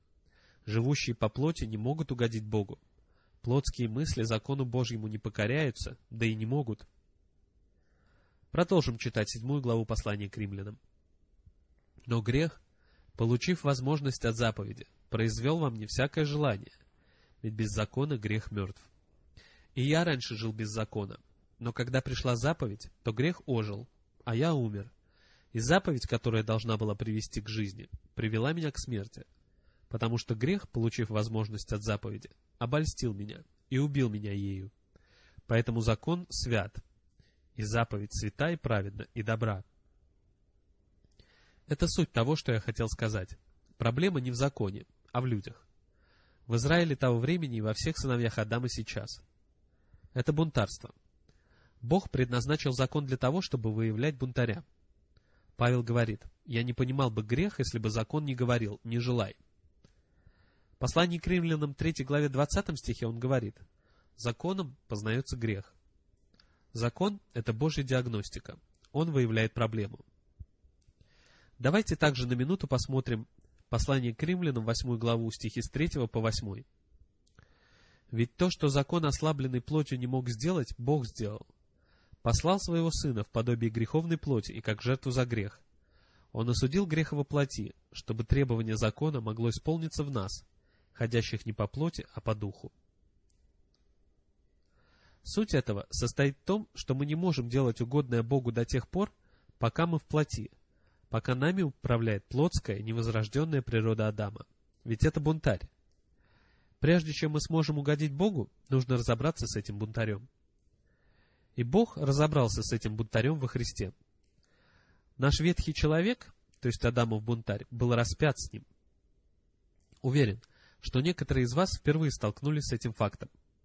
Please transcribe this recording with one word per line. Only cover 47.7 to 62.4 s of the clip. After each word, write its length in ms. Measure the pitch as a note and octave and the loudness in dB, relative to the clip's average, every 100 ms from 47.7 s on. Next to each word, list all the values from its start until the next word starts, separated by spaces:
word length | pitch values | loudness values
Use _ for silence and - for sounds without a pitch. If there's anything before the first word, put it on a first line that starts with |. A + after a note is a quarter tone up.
всех 240 | A2 D#3+ - | 0 -2 -2
сыновьях 400 | C3+ A#2+ A2+ - | 0 0 0 0
Адама 320 | G#2+ A#2+ B2 | 0 0 -2
сейчас. 520 | - G#2+ G#2 A2 - - _ _ _ _ _ _ - - | -4 -6 -8 -8 -12 -20 _ _ _ _ _ _ -20 -8
Это 180 | B2+ C#3 | -2 0
бунтарство. 640 | D3+ D#3+ B2 G2+ - - - _ _ _ _ _ _ _ _ | 2 2 2 0 -4 -16 -20 _ _ _ _ _ _ _ _
Бог 280 | A#2+ F#3 - | 0 0 2
предназначил 600 | C3 B2 B2 B2 D3+ C#3 | 0 2 2 0 0 0
закон 340 | B2+ C3 D3+ C3+ | 2 2 0 -2
для 120 | C3 | 0
того, 240 | B2+ F3 | 2 0
чтобы 320 | - B2+ A2 | 0 -2 0
выявлять 440 | G#2+ A2+ G#2+ D3 C3 | 0 0 0 -2 -2
бунтаря. 460 | C3 B2+ A#2 E3 - _ _ _ _ _ _ _ _ - | -2 0 0 -2 -8 _ _ _ _ _ _ _ _ 0
Павел 260 | A#2+ B2 | 2 4
говорит: 400 | A#2 A#2+ A2+ G#2 - - - | 2 2 2 -2 -10 -18 -4
«Я 180 | A#2 | -2
не 80 | B2 | 0
понимал 400 | A#2+ B2+ C3+ B2+ | 0 0 2 0
бы 100 | A2 | 0
грех, 380 | G#2+ A#2+ G3+ - | 0 0 0 0
если 180 | B2+ A#2 | -2 -2
бы 120 | G#2+ | 0
закон 340 | A2+ A2+ D3+ | -2 -2 -2
не 100 | C#3+ | -2
говорил: 460 | B2 B2 A#2+ G#2 G#2+ A2+ | 0 2 2 0 -6 -4
„Не 140 | A#2+ | -2
желай“». 360 | B2 A#2+ G2 - _ _ _ _ - _ _ _ - _ _ _ _ | 0 0 -2 -6 _ _ _ _ -20 _ _ _ -20 _ _ _ _
В 60 | - | -6
послании 400 | B2+ E3 F3 E3+ | 0 2 2 0
к 100 | - | 0
римлянам, 480 | F3+ E3 D#3 D3 - | 0 2 0 -2 -2
третьей 300 | D#3+ D#3 C3 | -2 -2 -2
главе, 240 | D3 D3 | 0 2
двадцатом 480 | C3 | 0